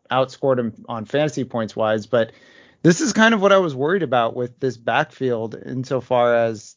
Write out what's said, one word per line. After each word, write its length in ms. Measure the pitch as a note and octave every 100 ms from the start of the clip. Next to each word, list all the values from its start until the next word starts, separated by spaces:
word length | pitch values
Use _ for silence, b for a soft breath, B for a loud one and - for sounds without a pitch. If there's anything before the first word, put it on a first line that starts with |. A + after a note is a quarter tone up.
| -
outscored 480 | B2+ B2+ - C#3 B2+
him 260 | A#2 A2+ -
on 160 | A#2
fantasy 400 | G#2+ C#3+ D3+ C#3+
points 320 | C3 A#2+ G#2+ -
wise. 300 | A2 A2 G#2+
But 260 | A#2+ A2+ b b b b b
this 180 | D#3+ F3
is 120 | C#4+
kind 220 | G#3+ A3
of 60 | A3+
what 120 | G3
I 60 | G3
was 160 | F3
worried 280 | C3 D3 G3
about 320 | D3+ B2 A#2
with 240 | B2+ B2 -
this 180 | C3+ A#2
backfield 800 | A#2 A#2 D#3 - C3 A#2 A2
insofar 800 | - - B2+ B2 C3 A#2+ B2 A#2+
as, 420 | A#2 A2+ G#2+ -